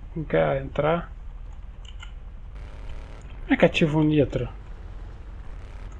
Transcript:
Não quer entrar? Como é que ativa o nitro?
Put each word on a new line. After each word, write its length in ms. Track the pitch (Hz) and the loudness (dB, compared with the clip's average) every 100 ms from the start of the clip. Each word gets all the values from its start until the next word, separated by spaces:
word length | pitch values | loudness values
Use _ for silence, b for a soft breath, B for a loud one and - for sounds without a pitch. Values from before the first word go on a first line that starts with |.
| - | -8
Não 100 | 165 | -6
quer 360 | 147 160 156 139 | 0 4 4 2
entrar? 500 | 139 - 147 170 165 - - - - - - - - - - - - - - - - - - - - - - - | 0 2 4 2 0 -10 -10 -10 -10 -12 -12 -12 -12 -12 -12 -12 -12 -12 -12 -10 -10 -10 -8 -8 -8 -12 -12 -10
Como 100 | - | 2
é 20 | 277 | 8
que 80 | |
ativa 340 | 175 - 165 156 | 8 8 4 6
o 60 | |
nitro? 440 | 151 151 127 127 120 - - - - - - - - - - - - - - - | 6 6 4 2 -2 -6 -12 -12 -10 -10 -10 -12 -12 -10 -10 -10 -10 -10 -10 -10